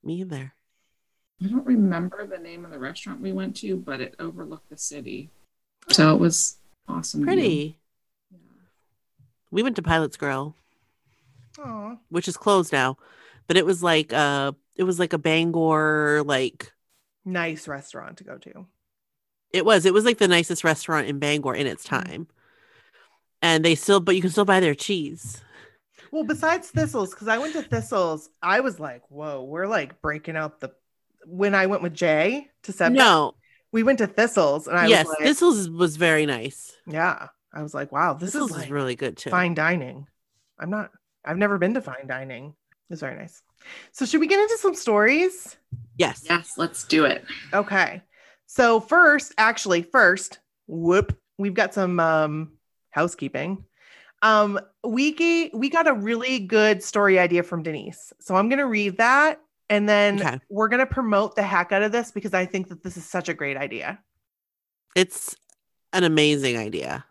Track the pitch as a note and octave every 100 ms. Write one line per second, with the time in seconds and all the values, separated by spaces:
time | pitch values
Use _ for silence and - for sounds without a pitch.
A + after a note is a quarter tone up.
0 | C#3+ E3+ F#3 D3 C3+ _ _ _ _ _
1 | _ _ _ _ F#3 B3 B3+ A#3+ G3 E3+
2 | F3+ G3+ G3+ F#3 E3+ E3+ F3 D3+ C3 F3+
3 | G3+ F3 F#3+ F#3+ F#3+ G3+ G#3+ F#3 - C3+
4 | - - E3 F3 E3 D#3+ _ D3+ - C#3+
5 | A#2+ G#2 D3+ _ _ _ _ _ - -
6 | D#3 D#3 E3+ D#3+ - - _ _ - F3
7 | D#3+ - D4 F#4+ B3+ D#3 D3+ D#3+ _ _
8 | _ _ _ F3+ _ _ F3+ _ _ _
9 | _ _ _ _ _ F#3 B3 A3 E3 D#3+
10 | D3+ - C#3+ C3+ D3 - _ _ _ _
11 | _ _ _ _ _ - C#4 A3 G#3 A#3+
12 | _ E3+ F3+ E3 - G3 E3+ C#3+ C3 C3+
13 | _ _ - _ _ F3 E3+ F3+ F3 D#3+
14 | D3+ B2+ C#3+ C#3+ C#3 C#3 _ - F#3 F3
15 | F3 D#3+ D#3+ D#3+ E3 E3+ D#3+ D#3 D#3 D3+
16 | D3+ D3+ D3 C3+ B2+ _ - _ _ _
17 | _ _ F#3+ F3+ E3 D#3 D#3+ C#3+ C#3+ -
18 | - - F#3+ - - - F#3 _ _ _
19 | _ _ _ _ _ F3+ G3+ G#3 F3 F#3+
20 | A3+ A3+ G3 F3 E3 E3+ E3+ D#3 - D#3+
21 | A#2 C#3+ D3 D3 C#3 A#2+ C#3 E2 - C#3
22 | - D2+ E3+ _ _ _ _ _ _ _
23 | _ _ _ _ E3 D#3+ E3 D#3 - G3
24 | F3 F#3 F3+ E3+ G3+ F#3+ F3 C#3+ - F#3+
25 | D3 E3 - - - - - _ _ _
26 | - D#4 D#4 D4+ D#4+ F4+ - - D#4 B3+
27 | F#3+ - G#3+ A3+ D4+ D#4 - A3+ A3 G#3+
28 | F3 D#3 - _ E3+ G#3 C4+ F3 D3+ B2
29 | _ C#3+ D3+ C#3 C3 D#3+ F#3+ G#3+ C#3+ -
30 | D#3 D3+ D3+ D#3+ D#3 _ C3 _ _ _
31 | _ _ D#3+ F3+ G3+ G3 F#3+ G3+ F3 D3+
32 | F3 D#3 F3 C4+ C#4+ _ - F#3 E3+ B3+
33 | A#3+ E3 C#3+ _ _ _ _ A3+ A3+ C4+
34 | G3+ - A3+ G#3 D#3 C#3+ D3+ F3 E3+ G#3
35 | D#3 D#3 D#3 D4+ F4 A3+ F3+ E3 F3 D3+
36 | E3+ D#3 D3+ B2 B2 - - - - D#3
37 | F3 D3 - _ _ - D3+ C#3+ C#3 C#3
38 | E3+ D3 F3+ C#4+ C4+ D3+ C3+ C#3+ C3 B2
39 | C3 E2 - F3+ F3 D#3+ D#3 F3 B2+ C3
40 | C#3+ _ _ _ _ _ E3+ G#3 G3+ _
41 | _ _ - F3 G#3 G3+ F3+ B3 F3+ B2+
42 | C3+ C3 C3+ B2 C#3+ D3+ _ _ _ E3
43 | C#3+ - E3+ - _ _ - - - -
44 | B3 D#4 D4+ G4 G#4+ A4+ G4 E4 - G#3
45 | G#3+ D4 F#4 F#4 - - _ - - -
46 | E3 A#2+ D3+ F3 E3 - E3 - - D#3
47 | D3 - - - - G3 G3+ G3 D#3+ F#2+
48 | _ _ _ _ _ - A#3+ A3+ A3+ E4+
49 | E4+ D4 - - A3 A3+ G3+ E3+ E3+ C4
50 | G3 F#3+ - - _ _ - E3 E3 F#3
51 | G#3+ - _ - G3+ F#3+ F#3+ - F#3 F3
52 | E3 D#3+ D3+ D3+ D#3 _ _ _ _ -
53 | F3 - C3+ C3 D#3 G3 - _ _ -
54 | _ _ A3 G#3+ G#3 G3+ G3 _ A#3+ A3+
55 | D4 D4+ E4+ E4+ E4 A3 C4+ E4 D#4+ A#3+
56 | G3+ A#3 B3+ C4 F#3+ A3 G#3+ G#3 - G#3
57 | G3+ F#3 F3 F3 F3 E3+ D#3+ D3+ - -
58 | - _ - F#3+ G#3+ C4+ C#4 G#3+ G3+ F#3
59 | A3+ C4+ D4+ D4+ _ _ _ G#3 G#3 G#3
60 | G#3 G3+ E3+ C3 _ G3+ A3 B3 C4 C4
61 | A#3 G#3 G#3 - G3+ F#3+ F3+ G3 G#3 A#3
62 | A#3 G#3 G3+ F#3 F3+ G3 F#3 E3+ F#3 F3
63 | D3+ F#3 F3+ D#3+ C#3+ C3+ C#3 A2 C#2+ G3
64 | _ _ _ _ _ _ _ _ _ F#3
65 | F#3 - - - _ _ _ _ _ F#3
66 | F3 D#3 D3+ D3 C3+ A#2+ G#2+ F2+ C2 C#2
67 | -